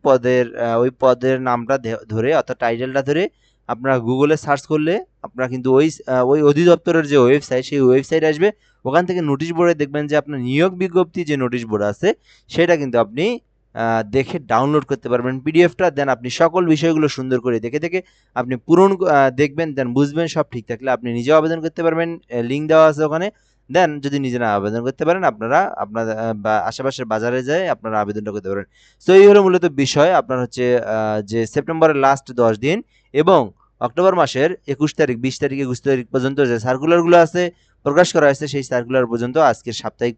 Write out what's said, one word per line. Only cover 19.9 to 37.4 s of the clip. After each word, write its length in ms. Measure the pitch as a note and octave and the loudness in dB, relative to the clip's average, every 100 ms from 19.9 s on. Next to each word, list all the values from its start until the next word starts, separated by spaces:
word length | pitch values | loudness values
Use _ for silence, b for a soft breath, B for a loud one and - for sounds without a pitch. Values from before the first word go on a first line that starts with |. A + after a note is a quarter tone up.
| B2 C#3+ D3+ E3 | 0 0 -2 -4
সব 180 | D#3+ D3 | -4 -4
ঠিক 160 | B2 - | -8 -10
থাকলে 220 | A2+ C3 | -6 -4
আপনি 220 | A#2+ A#2+ | -4 -4
নিজেও 240 | A#2+ A#2+ D#3 | -4 2 2
আবেদন 240 | D#3 E3 | 2 -2
করতে 220 | D#3+ E3 | -6 -2
পারবেন। 320 | E3 D#3+ E3+ | -2 0 -4
আহ, 260 | E3+ _ B2 | -8 _ -6
লিংক 280 | A#2 C#3+ D#3 | -4 -4 2
দেওয়া 180 | D#3+ D#3+ | 6 6
আছে 180 | D3 | 4
ওখানে। 260 | D#3 D#3+ G3 - _ _ - | -2 -2 -6 -10 _ _ -2
Then 280 | D#3 E3+ D3 | 0 0 0
যদি 180 | C#3 C#3+ | -4 -4
নিজে 200 | C3+ B2 | -2 -2
না 160 | A2+ | 0
আবেদন 280 | G2+ G2+ A2+ | 0 -2 -4
করতে 220 | A#2+ C3 | -6 -2
পারেন, 200 | D#3+ F#3 | -2 0
আপনারা 500 | E3 G#2+ A2+ D3 G3 - | -2 -2 0 0 0 -6
আপনার, 340 | G#2 A2 A2+ | -8 -6 -4
আহ, 220 | A2 A2+ | -4 -6
বা 240 | G#2+ G#2 G#2+ | -4 -2 -2
আশেপাশের 460 | F2+ A#2 C3+ C3 | -2 -6 -6 -6
বাজারে 380 | A#2 A2 A#2 B2+ | -6 -4 -2 -4
যেয়ে 260 | C3 E3 F3+ | -2 -2 -2
আপনারা 320 | A#2+ A2+ A2 | -4 -4 -4
আবেদনটা 300 | G#2 G#2 G#2 | -4 -6 -8
করতে 180 | G#2 F#2 | -8 -6
পারেন। 160 | G2 F#2+ b b b - | -8 -10 b b b 4
So 60 | |
এই 140 | F#3+ G3+ | 8 10
হলো 160 | G3+ | 8
মূলত 220 | F#3+ F3+ | 6 2
বিষয়। 480 | E3+ C#3 C3+ D3+ D#3+ | 0 -2 0 2 4
আপনার 280 | F3 A#2+ B2+ | 2 0 -4
হচ্ছে, 380 | B2 - B2 B2 | -4 -4 0 0
আহ, 440 | G#2 A2 G#2+ G#2+ | -2 -4 -2 -4
যে 240 | G2+ A2+ A2 | -4 -4 -4
সেপ্টেম্বরের 500 | D3 - D#3+ D#3+ C#3 | -4 -6 2 2 4
লাস্ট 360 | C3+ C#3 - | 2 2 -2
দশ 260 | A#2+ A2+ G#2+ | 0 0 0
দিন 240 | C3+ G3+ - _ _ | -2 -4 -6 _ _
এবং 380 | C#3 D#3+ F3 G#2+ - _ _ | 0 4 4 2 -8 _ _
অক্টোবর 340 | A#2+ - F#3 | -6 0 2
মাসের 420 | F#3 C#3 C3 D#3 F#3 - | 2 0 0 -2 -2 -8
একুশ 280 | C3+ D3+ | -4 -4
তারিখ, 240 | - D3 A#2 | -2 -2 -2
বিশ 200 | C3 - | -6 -4
তারিখ, 220 | C#3+ C3+ | -6 -4
একুশ 200 | C3+ B2 | -6 -4
তারিখ 260 | C#3 C3+ A#2 | -2 -2 -2
পর্যন্ত 320 | C3+ C3 C#3 | -4 -2 0
যে 180 | C3 A#2 | 0 0
সার্কুলারগুলো 580 | A#2+ C3 D3+ E3+ E3+ F3 | -2 -2 2 2 6 6
আছে, 340 | E3 F3 | 6 0